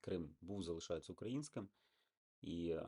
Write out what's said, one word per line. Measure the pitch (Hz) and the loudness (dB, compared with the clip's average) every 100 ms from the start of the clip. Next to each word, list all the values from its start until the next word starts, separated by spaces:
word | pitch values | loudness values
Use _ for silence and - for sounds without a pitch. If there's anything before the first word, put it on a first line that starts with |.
Крим | - 92 76 80 | 0 2 0 -6
був, | 85 101 | -4 0
залишається | 85 82 - 82 - | 0 0 2 0 0
українським, | 90 110 135 147 - 95 - _ _ _ _ _ _ | -6 -2 -2 -2 -4 -6 -10 _ _ _ _ _ _
і, | - 85 82 80 | -4 2 2 2